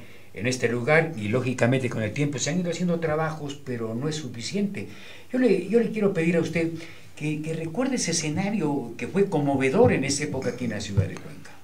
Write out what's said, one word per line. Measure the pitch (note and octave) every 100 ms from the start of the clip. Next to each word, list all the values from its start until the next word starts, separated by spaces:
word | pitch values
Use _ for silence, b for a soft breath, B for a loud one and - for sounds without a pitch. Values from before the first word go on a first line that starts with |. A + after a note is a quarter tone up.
| B B B -
en | A#2
este | B2+ A#2
lugar, | A#2+ A#2+ D#3 D#3+ A2
y | G#2
lógicamente | B2 A#2+ B2 A#2+ B2+ A#2
con | A#2
el | G#2+
tiempo | C3 C#3+ A#2+
se | C#3+
han | F3
ido | F3
haciendo | D#3+ F3 E3
trabajos, | E3 D3+ D#3+ D#3 C#3+ C#3
pero | - A#2+ A2+ A#2
no | D3+
es | D3+
suficiente. | A#2+ A2 A2 F#3+ G3+ A#2+ F#2+ B B B B
Yo | B3+
le, | B3 F#3 -
yo | A#3
le | G#3+
quiero | G#3+ G3
pedir | E3 E3+ E3+
a |
usted | D3+ E3+ E3 D#3+ B B B -
que, | D3+ D3+
que | D#3
recuerde | D#3+ D#3+ A#3 C4+ A#3+
ese | F3
escenario | - D#3 D#3+ G3 A3 D3 C3 A#2 -
que | A#2+
fue | F#3+ G3
conmovedor | D#3 C#3+ C3+ C3 C3+ B3
en | D#3
esa | C3+ -
época | C#3+ C3 B2+
aquí | - A#2+
en |
la | G#2
ciudad | F#2+ G2 F2
de | -
Cuenca. | - D2+ - -